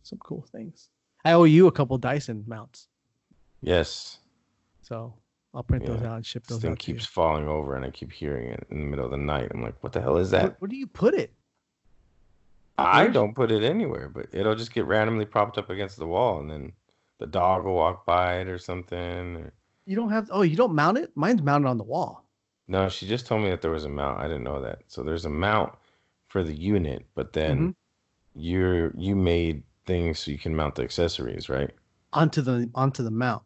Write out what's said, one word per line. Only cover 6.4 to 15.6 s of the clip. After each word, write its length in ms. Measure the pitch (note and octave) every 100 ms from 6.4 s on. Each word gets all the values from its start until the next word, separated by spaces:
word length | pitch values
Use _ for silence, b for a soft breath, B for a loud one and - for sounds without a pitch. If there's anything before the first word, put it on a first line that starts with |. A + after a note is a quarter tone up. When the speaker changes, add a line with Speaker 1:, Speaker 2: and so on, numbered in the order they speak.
| -
Speaker 2:
This 100 | A#2
Speaker 1:
those 20 |
Speaker 2:
thing 140 | F#2+
Speaker 1:
out 60 | -
to 120 | -
you. 0 |
Speaker 2:
keeps 140 | A#2 A2
falling 420 | - E2 D#2 D2+
over, 260 | D2+ C#2+
and 100 | C2+
I 60 | C2+
keep 220 | - C2
hearing 360 | - D2+ C2+ A#1+
it 160 | A#1 -
in 100 | D2+
the 60 | D2
middle 200 | C#2 B1
of 40 |
the 60 | C#2
night. 340 | C#2+ C#2+ A#1
I'm 100 | -
like, 200 | A1+ -
"What 100 | -
the 100 | -
hell 160 | B1+ D#2+
is 120 | F#2
that?" 120 | F#2
Speaker 1:
Where, 140 | - -
where 100 | G3
do 80 | C4+
you 100 | C4
put 280 | - G#3+
it? 180 | F4+ - _ _ _ _ _ _ _ _ _ _ _ _ _ _ -
Speaker 2:
I 220 | F2 G#2+
Speaker 1:
Where's 80 | A3
Speaker 2:
don't 260 | D#3 G#2
put 160 | A#2 A#2
it 100 | G#2+
anywhere, 460 | A#2 G3+ F3 - C2+
but 180 | - -
it'll 220 | - G#2+ A2
just 160 | A2+
get 140 | A#2 D#2+
randomly 380 | G#2+ G#2+ A2+ G#2
propped 320 | A2 G#2
up 120 | A2